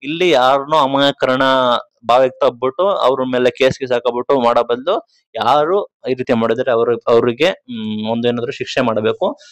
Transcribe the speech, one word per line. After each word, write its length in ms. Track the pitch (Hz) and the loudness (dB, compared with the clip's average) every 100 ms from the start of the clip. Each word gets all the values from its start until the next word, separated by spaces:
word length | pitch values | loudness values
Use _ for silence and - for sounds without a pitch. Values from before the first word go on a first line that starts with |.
ಇಲ್ಲಿ 280 | 135 165 180 | -10 -2 2
ಯಾರನ್ನೂ 460 | 131 127 139 143 156 | 4 4 2 0 0
ಅಮಾಯಕರಣ 680 | 135 139 139 135 131 131 135 131 127 117 - _ 117 | 2 2 0 0 0 2 2 2 2 -2 -4 _ 0
ಭಾವ 120 | 123 | 2
ವ್ಯಕ್ತ 240 | 131 - | 2 0
ಆಗ್ಬಿಟ್ಟು 440 | 135 120 131 - 196 | -2 0 -4 -2 -2
ಅವ್ರ 320 | 185 127 135 127 | 2 0 0 -2
ಮೇಲೆ 180 | 127 123 | 0 0
ಕೇಸ್ 280 | - 131 - | 2 0 0
ಗೀಸ್ 140 | 127 | -4
ಹಾಕಬಿಟ್ಟು 480 | 120 123 120 - 139 | -2 -2 -4 0 2
ಮಾಡೋ 220 | 117 120 | 2 2
ಬದಲು 460 | 117 120 151 220 - _ _ | 0 -2 -2 -4 -6 _ _
ಯಾರು 520 | 110 110 147 156 196 - | -4 0 2 2 -2 -4
ಈ 280 | _ 127 | _ -6
ರೀತಿ 180 | 131 127 | -4 0
ಮಾಡಿದ್ರೆ 380 | 117 113 117 127 | 0 0 0 0
ಅವ್ರ-, 320 | 113 117 113 - | 0 0 -2 2
ಅವ್ರಿಗೆ, 400 | 117 120 120 175 | 2 2 0 -2
ಹ್ಮ್, 640 | - 127 113 107 107 107 | -2 -10 -10 -8 -6 -4
ಒಂದು 180 | 117 120 | -2 -2
ಏನಾದ್ರು 240 | 120 120 | -2 -6
ಶಿಕ್ಷೆ 280 | - - - | -8 -6 -4
ಮಾಡಬೇಕು, 580 | 120 107 110 110 139 - - | -2 -2 -2 -2 -4 -6 -16